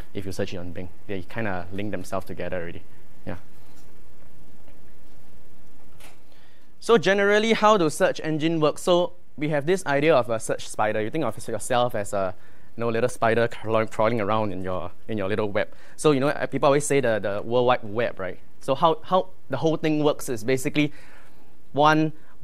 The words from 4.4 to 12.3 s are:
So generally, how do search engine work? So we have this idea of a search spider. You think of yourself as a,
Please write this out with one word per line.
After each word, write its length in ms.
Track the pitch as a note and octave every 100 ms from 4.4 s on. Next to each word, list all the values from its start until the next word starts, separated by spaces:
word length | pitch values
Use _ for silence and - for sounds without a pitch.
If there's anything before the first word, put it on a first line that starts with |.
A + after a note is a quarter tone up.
| - - - - - - - - - - - - - - - - - - - - - - - -
So 200 | - A3+
generally, 540 | D3+ G3+ G3+ G#3 A3+
how 240 | A3 G#3+ G#3+
do 120 | D#3
search 320 | - F3 -
engine 360 | D#3 D#3 D#3+ E3
work? 180 | D3+ -
So 360 | - F3 F3 - - -
we 120 | D3+
have 160 | D3+ C#3+
this 200 | F#3+ C#3
idea 300 | C#3+ D#3 C#3+
of 140 | A#2
a 100 | A2+
search 260 | - C3+ -
spider. 320 | - G#2+ G#2+
You 80 | G#2+
think 160 | D#3+ A#2+
of 100 | G#2+ A2+
yourself 460 | G#2+ - B2 B2
as 200 | A2+ G2+
a, 200 | G2+ F#2+